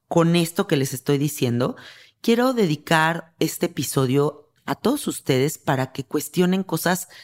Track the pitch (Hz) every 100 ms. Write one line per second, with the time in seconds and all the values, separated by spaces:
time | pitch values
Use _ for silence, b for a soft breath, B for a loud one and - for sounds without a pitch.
0 | - 170 165 170 165 - 196 151 135 131
1 | - 143 147 - 127 120 143 - B B
2 | B B - 233 254 240 190 151 - 165
3 | 160 170 - - 156 - 175 - 135 139
4 | 131 139 147 - - _ - - 208 285
5 | - - - 131 143 - - 131 131 -
6 | - 151 - 175 180 190 185 165 170 180
7 | - B